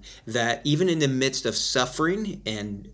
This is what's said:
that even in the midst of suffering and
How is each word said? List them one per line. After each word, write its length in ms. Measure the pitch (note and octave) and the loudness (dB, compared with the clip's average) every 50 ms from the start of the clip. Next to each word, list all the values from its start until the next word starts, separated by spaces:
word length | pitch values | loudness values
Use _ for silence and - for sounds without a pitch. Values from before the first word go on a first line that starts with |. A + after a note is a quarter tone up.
| - - - - - A#2 | -14 -18 -18 -16 -8 -4
that 340 | A2 B2+ A#2 A#2 A#2 - - | 0 0 2 2 0 0 2
even 240 | D3 D3 D3+ F#3 F#3 | 2 4 4 4 4
in 100 | E3 D#3+ | 4 4
the 80 | D3 C3+ | 4 2
midst 400 | C3 B2+ C3 C3+ C3 - - A#2 | 4 4 2 2 0 0 -2 -2
of 80 | G#2 | 0
suffering 880 | - - - - C3 B2 - - - D#3 E3+ F#3+ G#3+ A3 G3 D3+ C#3 - | 0 -2 0 0 0 0 0 0 0 0 2 0 0 -2 -6 -6 -8 -6
and 460 | - G#2+ G#2 G#2 G#2 G2+ G2 - - | -6 -4 -4 -4 -6 -8 -8 -10 -14